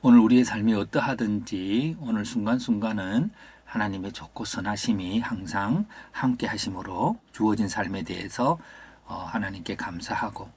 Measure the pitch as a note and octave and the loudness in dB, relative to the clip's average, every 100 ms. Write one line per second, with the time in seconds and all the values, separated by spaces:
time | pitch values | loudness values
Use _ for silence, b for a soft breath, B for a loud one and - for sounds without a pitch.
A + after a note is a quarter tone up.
0 | C3 A#2+ A2 B2 A#2+ A2+ G#2+ G#2+ G#2 D3 | 10 10 10 6 4 2 2 2 2 -2
1 | C3 A#2+ A2 G#2 - G2 F#2+ G#2+ D3+ E3 | -2 -2 -2 -2 -4 -6 0 0 0 -4
2 | C3+ A2 G#2 A#2 G#2+ B2+ B2 G#2+ A2 G#2+ | -4 -2 -2 -2 0 0 0 -2 0 -2
3 | F#2 A2 F#3+ B B B - A#3 G#2+ F#2+ | 0 0 0 B B B -10 -4 -4 -4
4 | F#2+ - - - A2 - G2 G#2 - G#2 | -8 -10 -14 -10 -6 -6 -4 -4 0 0
5 | F#2 G#2 - G2+ F#2 G2 G2+ D#3 G#3 B | 0 -2 -2 -6 -4 -4 0 0 -2 B
6 | B - B2+ B2 A2 G2+ - F#2 G2 F#2 | B -2 0 0 -2 -4 -4 -6 -8 -2
7 | C#3 A#3 _ - G#2+ G#2 G2 G2+ G2 G2 | -2 -2 _ 0 2 4 0 0 -4 -4
8 | E2 F2+ F#2 - B2+ E3 B B B B | -6 -6 -6 0 0 0 B B B B
9 | - F2 - A#2 G2+ F#2+ - G2 - E2+ | -12 -10 -6 -4 -4 -6 -6 -6 -6 -6
10 | - G#2+ G#2+ - - | -6 -4 -4 -8 -16